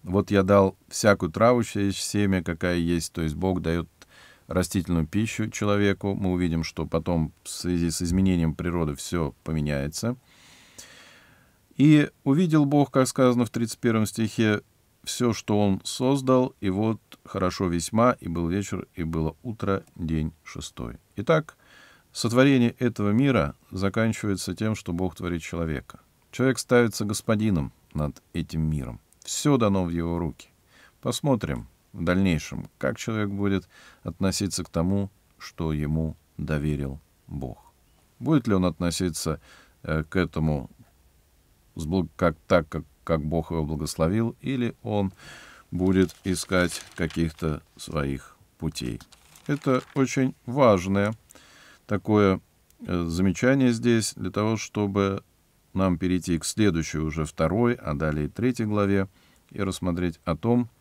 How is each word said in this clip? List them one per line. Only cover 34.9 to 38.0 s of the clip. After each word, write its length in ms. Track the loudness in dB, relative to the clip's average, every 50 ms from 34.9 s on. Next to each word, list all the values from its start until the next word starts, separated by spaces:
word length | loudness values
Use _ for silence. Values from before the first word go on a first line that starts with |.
| 2 0 -2 -4 _ _ _ _ _
что 380 | _ -20 -20 -8 -4 -2 -2 -2
ему 420 | -2 -2 0 0 0 -2 -2 -6 _ _ _ _ -10
доверил 600 | -6 -2 -2 -2 0 -2 -2 -2 -4 -6 -8 -10 _ _ _ _ _
Бог. 320 | -12 -10 -8 -8 -8 -12 -14 _ -20 _ _ _ _ _ _